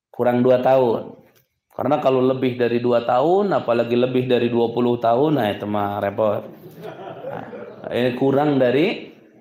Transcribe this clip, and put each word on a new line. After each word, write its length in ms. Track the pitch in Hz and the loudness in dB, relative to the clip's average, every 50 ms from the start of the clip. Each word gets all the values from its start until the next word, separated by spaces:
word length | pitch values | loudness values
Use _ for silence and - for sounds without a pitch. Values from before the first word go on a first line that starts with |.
| _ _ | _ _
Kurang 320 | - - 120 123 120 123 | -8 -2 0 2 2 4
dua 160 | 123 127 123 123 | 4 4 4 4
tahun. 560 | 123 131 131 135 127 117 110 - - - - - - _ _ _ _ _ _ _ _ _ | 4 4 4 4 4 2 0 -2 -4 -10 -16 -20 -20 _ _ _ _ _ _ _ _ _
Karena 320 | _ - - - 147 135 | _ -6 -2 -2 -2 0
kalau 240 | 131 135 131 127 127 | 2 2 2 4 2
lebih 320 | 127 131 127 135 127 120 120 | 2 0 0 -2 -2 0 0
dari 240 | 123 117 120 120 | 0 0 0 0
dua 240 | 120 123 120 117 117 | 0 2 2 2 2
tahun, 480 | 123 123 123 139 165 180 196 208 196 160 | 2 2 2 2 2 2 2 2 0 0
apalagi 400 | 123 - - 117 120 117 117 123 | 0 0 0 0 0 0 2 2
lebih 320 | 120 123 127 131 127 123 | 2 2 2 0 0 0
dari 240 | 127 123 117 117 117 | 2 2 2 2 0
dua 240 | 113 117 117 113 117 | 0 0 0 0 0
puluh 240 | 120 123 120 120 120 | 0 0 0 0 0
tahun, 400 | - 113 117 123 143 156 151 139 | 0 0 2 2 2 2 2 0
nah 160 | 113 104 98 | 0 -2 -2
itu 160 | 98 - 104 | -4 -4 -4
mah 320 | 104 104 101 101 101 104 | -4 -2 -2 -4 -4 -4
repot. 400 | 101 101 98 107 110 107 104 113 - - - - - - - - - 220 - - - - - - - - | -4 -4 -2 0 0 0 0 -2 -6 -10 -16 -20 -20 -20 -20 -18 -16 -16 -16 -16 -16 -16 -16 -14 -12 -12
Nah, 640 | - - - - - - - - - - - - - | -10 -10 -12 -14 -14 -16 -16 -16 -18 -16 -12 -6 -2
ini 240 | 113 123 127 123 - | 0 0 0 0 0
kurang 400 | 139 135 135 135 147 151 143 131 | 0 2 2 2 2 2 2 2
dari 560 | 131 120 123 143 165 214 - - - - - - - - _ - | 2 2 4 2 2 0 -2 -4 -10 -14 -20 -20 -20 -20 _ -20